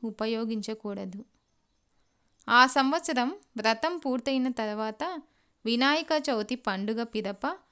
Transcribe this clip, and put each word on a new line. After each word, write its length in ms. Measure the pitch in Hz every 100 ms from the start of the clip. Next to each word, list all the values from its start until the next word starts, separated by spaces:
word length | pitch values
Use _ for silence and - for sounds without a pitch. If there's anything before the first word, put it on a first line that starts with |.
ఉపయోగించకూడదు. 1200 | 233 214 220 226 226 220 202 220 208 196 190 196 - _ _ _ _ _ _ _ _ _ _ _ -
ఆ 160 | 240 254
సంవత్సరం 720 | 277 269 320 330 254 247 403 - -
వ్రతం 400 | 220 226 320 349
పూర్తయిన 540 | 277 254 262 269 254
తర్వాత 720 | 247 220 208 220 214 320 339 - _ _ _ 220
వినాయక 580 | 240 269 302 320 311 294
చవితి 260 | 233 214 247
పండుగ 480 | - 190 208 226
పిదప 420 | 233 220 190 196 277 370 _